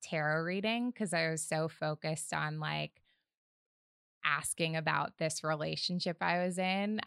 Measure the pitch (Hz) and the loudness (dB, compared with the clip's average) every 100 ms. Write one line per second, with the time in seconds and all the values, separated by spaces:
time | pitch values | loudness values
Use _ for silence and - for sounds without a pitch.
0 | - 160 151 156 165 190 214 233 247 - | -4 0 2 2 0 0 0 0 -2 -2
1 | 208 170 160 160 - 160 160 - 156 156 | 0 2 2 0 0 0 0 -2 -2 -2
2 | 156 156 - 156 151 156 156 151 151 _ | -2 -4 -2 -2 -2 -2 -2 -2 -4 _
3 | _ _ _ _ _ _ _ _ _ _ | _ _ _ _ _ _ _ _ _ _
4 | _ - 151 147 - - 165 160 156 151 | _ -4 0 0 -2 0 0 2 2 2
5 | 151 - 160 - 156 151 160 156 - 180 | 0 -2 -2 0 -2 0 0 -2 0 0
6 | 180 170 180 175 180 180 185 190 208 214 | 0 0 2 2 2 0 0 2 0 0